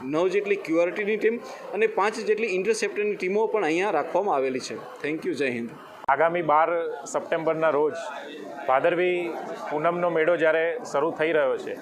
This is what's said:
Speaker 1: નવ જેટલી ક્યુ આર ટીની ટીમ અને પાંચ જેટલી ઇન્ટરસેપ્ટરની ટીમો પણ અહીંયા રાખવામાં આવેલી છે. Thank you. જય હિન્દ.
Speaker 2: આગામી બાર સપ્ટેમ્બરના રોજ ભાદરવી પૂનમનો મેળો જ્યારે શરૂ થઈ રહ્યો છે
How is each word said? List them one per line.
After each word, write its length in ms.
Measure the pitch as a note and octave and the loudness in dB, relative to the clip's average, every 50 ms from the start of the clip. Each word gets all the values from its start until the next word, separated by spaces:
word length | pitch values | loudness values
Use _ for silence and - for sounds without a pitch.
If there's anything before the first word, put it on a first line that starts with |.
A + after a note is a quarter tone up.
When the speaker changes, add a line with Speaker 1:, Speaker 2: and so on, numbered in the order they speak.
| C3 C3 | -6 -2
Speaker 1:
નવ 140 | D3 D#3 F3+ F#3+ F3 | 0 2 2 2 2
જેટલી 240 | G3+ G3 G3+ G3+ G3 - | 0 2 2 -2 -2 0
ક્યુ 120 | D3+ D#3+ E3 | 0 2 2
આર 100 | E3+ F3+ | 2 2
ટીની 260 | E3+ G#3 G#3 G3 A3 G#3 | 0 -2 0 0 0 2
ટીમ 140 | - G#3+ A#3 A#3+ - - - - - - - | 2 0 0 0 -6 -10 -14 -12 -12 -8 0
અને 120 | G3+ A3 G#3+ G#3+ | 0 0 2 2
પાંચ 220 | F#3+ F#3+ A3 A3 B3 G#3 F#3+ | 2 0 0 0 -2 0 0
જેટલી 220 | G#3+ - A3+ A3 F3+ | 0 2 2 0 0
ઇન્ટરસેપ્ટરની 600 | F#3 F#3+ G#3 A3 - G#3 G3+ G3 G3+ G#3 G#3 G3+ | 0 2 2 0 0 0 -4 -2 -2 -2 -2 -2
ટીમો 260 | - F#3+ F3+ G3 G#3 A3 G#3 | -2 -2 0 2 2 2 2
પણ 140 | G3+ G#3+ F#3+ D#3 | 2 2 2 2
અહીંયા 260 | D#3+ F3 F#3+ G#3+ F#3 | 2 2 2 2 2
રાખવામાં 400 | D3 C#3 - - E3+ G3+ G3+ D#3 | 0 0 2 0 0 2 2 2
આવેલી 280 | C#3 C3 C3+ B2+ C3 - | 2 2 0 -2 -4 -6
છે. 100 | - A#2 A2 - - - - | -6 -10 -10 -10 -14 -12 -8
Thank 240 | - D3 D#3 D#3 - | -4 -4 -4 -2 -4
you. 80 | F#3+ D3+ B2 | -4 -2 0
જય 100 | C#3 C3 B2 | -2 -2 0
હિન્દ. 140 | A#2+ A#2 A2+ - - - - - - - - | -2 -6 -6 -10 -14 -16 -18 -16 -8 0 0
Speaker 2:
આગામી 360 | C#3 C#3 D#3 E3 E3+ F3+ E3+ D3 | 2 4 4 2 2 0 2 4
બાર 180 | D3 D#3 E3 D#3 F3 E3+ E3 D#3 D#3 - - - | 4 4 4 4 2 -2 -2 -4 -6 -8 -10 -4
સપ્ટેમ્બરના 600 | - D3 C#3 - F3 D#3+ D#3+ D#3+ D#3+ D#3+ D#3+ D#3+ C#3+ | -4 -4 -2 0 -2 0 0 0 0 2 2 2 4
રોજ 200 | C#3+ D3+ D3+ B2+ - - - - - - - - - - - - - - - | 4 2 2 0 -4 -8 -8 -10 -10 -12 -12 -12 -12 -12 -12 -12 -6 0 2
ભાદરવી 500 | B2+ C3+ C#3+ F3 F3+ E3+ F3+ F3+ F3+ F3 F3 E3+ D3+ C3+ - - - - - - | 2 4 4 4 2 4 2 2 0 0 -2 -4 -6 -6 -8 -10 -10 -10 -6 -4
પૂનમનો 400 | D3 D3+ D#3 E3+ F3 F3 F3 F3 | -4 0 0 0 0 2 0 0
મેળો 260 | E3+ D#3+ D#3+ E3 F3 | 2 2 4 4 4
જ્યારે 280 | D#3 D#3+ D#3 D#3 D#3+ D#3+ E3+ D#3+ D#3+ - - | 4 4 4 4 4 2 0 -2 -4 -8 -2
શરૂ 200 | - C#3+ D3 E3 E3 - | 0 0 0 0 0 0
થઈ 140 | D3+ E3 E3 | 0 2 2
રહ્યો 220 | D#3 C#3+ C3 B2 G#2 - | 2 2 2 0 -2 -4
છે 100 | G#2+ G2+ G2 | -8 -10 -10